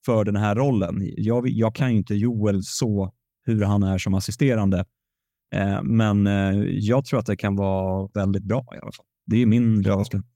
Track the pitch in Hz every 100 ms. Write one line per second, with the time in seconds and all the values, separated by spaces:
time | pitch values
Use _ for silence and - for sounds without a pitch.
0 | - 113 104 101 104 104 139 113 90 92
1 | 95 - 107 120 127 117 110 117 131 110
2 | 90 104 117 117 104 98 98 - 120 101
3 | 95 _ _ _ - 110 101 101 95 92
4 | - 95 - - 139 113 98 92 92 _
5 | _ _ _ _ _ - 98 98 - 113
6 | 110 104 101 101 98 101 92 92 107 123
7 | 139 127 107 101 104 98 98 95 95 95
8 | 98 104 98 98 95 117 123 50 - -
9 | _ _ - 110 120 117 117 110 98 98
10 | 104 101 -